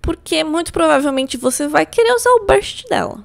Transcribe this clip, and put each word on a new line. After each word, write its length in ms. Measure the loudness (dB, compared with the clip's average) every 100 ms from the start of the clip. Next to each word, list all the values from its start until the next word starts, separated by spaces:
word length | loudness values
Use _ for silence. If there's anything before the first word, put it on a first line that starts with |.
porque 400 | -4 -6 -4 -2
muito 300 | 0 -2 -4
provavelmente 640 | 0 2 2 0 -2 -4 -2
você 320 | -4 -2 0
vai 180 | 0 0
querer 280 | 2 2
usar 160 | 2 4
o 160 | 2 4
burst 420 | 0 0 -14 -4
dela. 340 | -2 -2 -8